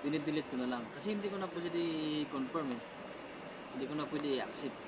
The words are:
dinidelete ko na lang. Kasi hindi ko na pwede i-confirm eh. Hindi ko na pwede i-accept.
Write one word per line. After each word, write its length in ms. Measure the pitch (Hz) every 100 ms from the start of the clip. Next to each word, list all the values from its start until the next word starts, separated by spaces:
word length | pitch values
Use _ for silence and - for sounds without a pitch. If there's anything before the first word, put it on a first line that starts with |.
| 143
dinidelete 400 | 151 151 151 139
ko 100 | 127
na 80 | 123
lang. 120 | 123 113
Kasi 240 | - 202 208
hindi 80 | 202
ko 100 | 196
na 80 | 185
pwede 240 | 175 170
i-confirm 960 | 170 170 160 156 151 143 139 127 165 143
eh. 120 | 120 - - - - - - - - -
Hindi 100 | 131 135
ko 80 |
na 120 | 151 139
pwede 200 | 151 147 131
i-accept. 400 | 101 - 135 -